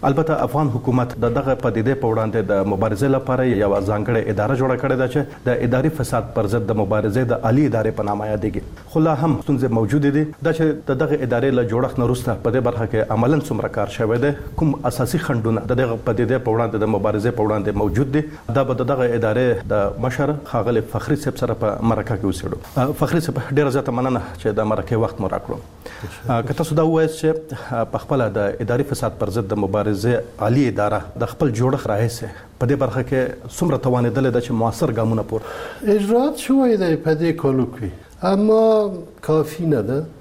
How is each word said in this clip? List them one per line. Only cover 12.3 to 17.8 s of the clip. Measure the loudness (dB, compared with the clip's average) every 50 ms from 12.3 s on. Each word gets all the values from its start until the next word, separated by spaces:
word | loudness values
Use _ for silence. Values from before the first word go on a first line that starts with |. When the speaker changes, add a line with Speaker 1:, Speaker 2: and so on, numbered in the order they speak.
| -4 0 -2
Speaker 1:
په | 0 0
دې | 2 0 0
برخه | 0 0 -2 -2
کې | 0 0 0 0 2 2
عملاً | 2 4 2 2 0 -2
څومره | -4 -2 -4 -4 -2 -2
کار | -4 -4 -2 -2
شوی | 0 0 2 2 2 0
دی، | 0 -2 -8 -8 -2 0
کوم | 0 0 0 0 -2 -4 -2
اساسي | -2 -2 -2 -2 -2 -2
خنډونه | 0 -2 0 0 0 0 0 0 -2 0
د | 0 0
دغه | 0 -2 -4 -2 -2
پدیدې | 0 0 2 0 0 0 0
په | 0
وړاندې | 0 2 0 0
د | 0 0 0 0 0
مبارزې | 0 0 0 0 0 0 -2 0 0
په | 0
وړاندې | 0 0 0 0 -2 0 0